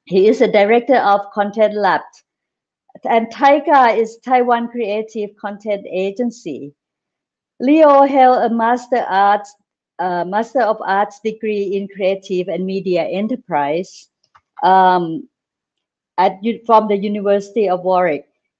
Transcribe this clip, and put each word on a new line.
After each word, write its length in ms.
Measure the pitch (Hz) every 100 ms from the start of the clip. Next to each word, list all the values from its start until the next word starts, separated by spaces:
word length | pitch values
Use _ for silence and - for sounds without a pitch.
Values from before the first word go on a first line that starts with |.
| -
He 200 | 185 208
is 140 | 220
a 100 | 214
director 460 | 202 202 240 240 254
of 340 | 202 202 202
Content 420 | - 202 214 214
Lab. 260 | 208 196 160 - _ _ _ _ _ _ _ _ -
And 260 | - 233 233
Taika 680 | - 277 285 285 285 240 214
is 200 | 226 -
Taiwan 420 | 247 254 247 233 233
Creative 640 | 240 208 208 220 226 208 208
Content 500 | 208 208 220 202 196
Agency. 840 | 180 190 196 240 226 175 127 143 - _ _ _ _ _ _ _ -
Leo 420 | 254 311 302 277
held 480 | 277 277 254 247 220
a 20 |
Master 520 | 233 226 247 247 247 -
Arts, 460 | 190 202 208 208 _ _ _ _ -
uh, 240 | 180 175
Master 360 | 175 202 226 277
of 220 | 214 214
Arts 380 | - 196 208 -
degree 560 | 220 220 220 208 196 196
in 100 | 202
Creative 640 | 185 190 196 190 180 180
and 180 | 175 185
Media 380 | 190 185 175
Enterprise, 1040 | 160 185 214 254 - 156 143 160 190 - _ _ _ _ _ -
um, 640 | 180 190 185 180 165 160 - _ _ _ _ _ _ _ _ -
at 240 | 190 190
U-, 180 | 214 208 -
from 220 | 220 214
the 80 | 202
University 720 | 208 208 202 202 202 233 190
of 160 | 180
Warwick, 420 | 180 185 180 143 - _ _ _